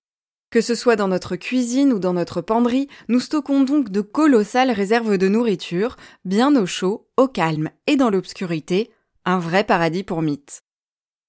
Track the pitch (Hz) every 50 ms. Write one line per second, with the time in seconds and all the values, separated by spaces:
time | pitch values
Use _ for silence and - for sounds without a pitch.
0 | _ _ _ _ _ _ _ _ _ _ - 233 214 233 240 226 - 247 226 208
1 | 208 190 185 180 - - 180 175 - - 247 254 247 233 240 269 285 277 247 196
2 | 175 180 180 175 170 170 - 180 165 - 220 233 240 240 233 269 277 277 - -
3 | - - 226 247 247 - 311 302 285 - 277 277 269 254 285 302 262 208 185 202
4 | 202 208 - 285 311 311 262 214 208 202 - 254 254 262 240 196 202 190 220 240
5 | 233 220 202 185 190 190 202 226 247 226 190 160 - - 170 175 208 254 - -
6 | - - - _ _ 185 190 214 254 294 294 262 190 170 - - 190 185 214 -
7 | - _ _ - 262 262 - 208 170 160 156 151 156 - - _ _ - 294 262
8 | 269 233 196 185 175 - - - 202 165 170 156 - - 180 190 233 - _ _
9 | _ _ _ _ _ - 180 185 170 165 165 196 226 - 208 175 170 165 160 185
10 | 190 - 196 165 160 156 143 139 - - - - - _ _ _ _ _ _ _
11 | _ _ _ _ _